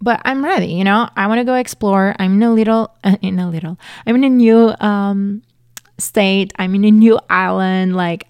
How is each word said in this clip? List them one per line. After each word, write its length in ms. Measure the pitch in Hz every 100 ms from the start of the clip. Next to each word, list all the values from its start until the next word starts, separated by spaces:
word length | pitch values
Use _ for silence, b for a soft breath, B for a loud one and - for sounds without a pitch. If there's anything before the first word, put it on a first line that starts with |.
but 200 | 233 220
I'm 200 | - 269
ready, 220 | 294 339 147
you 160 | 170
know? 260 | 196 208 233 -
I 120 | 202
wanna 160 | 233
go 100 | 247
explore. 600 | 254 247 - 208 196 196 -
I'm 160 | 185
in 80 | 202
a 100 | 233
little, 400 | 226 220 226 220 _ 196
<laughs> 140 | 196
in 160 | 190 185
a 100 | 180
little, 300 | 165 160 180 B B 226
I'm 100 | 247
in 80 |
a 40 | 269
new, 460 | 254 226 226 226 -
um, 600 | 208 202 202 196 202 208 _ _ _ - _ -
state. 540 | - 220 196 196 190 -
I'm 160 | 185
in 100 | 196
a 60 | 214
new 280 | 214 226 220 -
island. 680 | 180 185 190 185 185 185 185
Like, 280 | 175 170